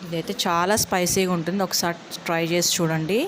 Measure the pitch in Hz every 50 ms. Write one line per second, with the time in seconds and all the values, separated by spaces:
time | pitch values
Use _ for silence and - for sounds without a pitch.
0 | 180 170 170 165 160 - 202 196 - 196 170 170 175 185 208 220 - - 202 185
1 | 180 175 175 190 190 180 185 175 160 170 175 202 190 180 - - - 170 170 -
2 | - - - - - - 170 165 170 165 170 175 170 - - - 170 160 160 160
3 | 160 156 190 233 311